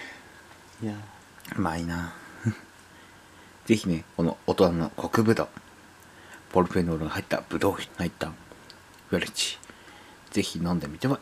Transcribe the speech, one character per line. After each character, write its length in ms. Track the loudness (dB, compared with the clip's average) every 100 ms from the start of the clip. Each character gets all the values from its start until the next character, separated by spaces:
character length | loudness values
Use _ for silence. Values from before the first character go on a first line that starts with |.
| -10 -16 -20 -20 -20 -20 -20 -8
い 40 | -8
や。 80 | -8 -12 -20 -20 -20 -8 -2
う 40 |
ま 160 | -2 -2
い 80 |
な。 300 | -4 -4 -6 -10 -18 -4
<laughs> 1200 | -2 -2 -10 -20 -20 -20 -20 -20 -20 -20 -20 -8
ぜ 120 | 2 2
ひ 120 | 4
ね、 160 | -2 -2 0
こ 60 |
の 140 | 0 0 0
大 80 |
人 180 | 6 6
の 180 | 6 -2
コ 180 | -4 0
ク 140 | 4
ぶ 120 | 4
ど 100 | 4
う、 40 | 0 -6 -20 -20 -20 -20 -20 -20 -20 -20 0
ポ 100 | 2
リ 60 | 4
フ 120 | 2
ェ 20 |
ノ 140 | 2 0
ー 20 |
ル 60 |
が 60 | -2
入 100 | -4
っ 20 |
た 180 | -2 -2 -2
ぶ 100 | 0
ど 120 | 2
う 60 | 0
が 60 | -6 -4
入 120 | -4
っ 20 |
た 180 | -4 -8
ウ 40 | -8 -16 -20 -20 -20 -20 -16 -2
ェ 60 | -2
ル 120 | -2
チ。 280 | -4 -4 -4 -14 -20 -20 -20 -20 -20 -4
ぜ 120 | -2
ひ 160 | -2 0
飲 160 | 0
ん 60 | 0
で 60 | -2
み 120 | -2
て 100 | -2
は 100 | -2